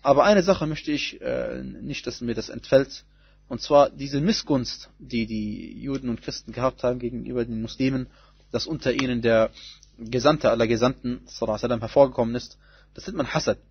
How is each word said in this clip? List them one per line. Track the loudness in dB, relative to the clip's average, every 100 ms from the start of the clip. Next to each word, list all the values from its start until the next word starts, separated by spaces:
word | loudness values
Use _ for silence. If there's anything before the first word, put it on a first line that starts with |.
Aber | 6 6
eine | 6 4
Sache | 4 0 0
möchte | -4 -6
ich, | -6 -6 -8
äh, | -6 -4 -4 -8
nicht, | -10 -12 -10 -8 -10
dass | -8
mir | -6
das | -6 -6
entfällt, | -12 4 4 4 -8 _ _ _ _ _
und | -10
zwar | 4 6 6
diese | 2 -4 0
Missgunst, | 0 0 0 0 0 -10 -18 _
die | -6 -4 -4
die | -4 -6 -8 -12 -10
Juden | -8 -6 -6
und | -8
Christen | -10 -12 -12
gehabt | -2 -2 0
haben | -2 -2
gegenüber | -6 -8 -6 -4
den | -4 -4
Muslimen, | -6 -2 0 0 -6 _ _ _ _
dass | -6 -4
unter | -4 -2
ihnen | -2 -2 0
der | 4 4 2 -2 -20 -20 _ -18
Gesandte | -6 0 2 4 2
aller | 2 2
Gesandten, | 4 2 0 -8 -8
sallallahu | -12 -6 -4
alaihi | -2
wasallam, | -2 -4
hervorgekommen | 2 6 6 6 -2
ist, | -2 -8 -20 _ _ _
das | -16 -10
nennt | -6
man | -2
Hasad. | 0 0 -2 _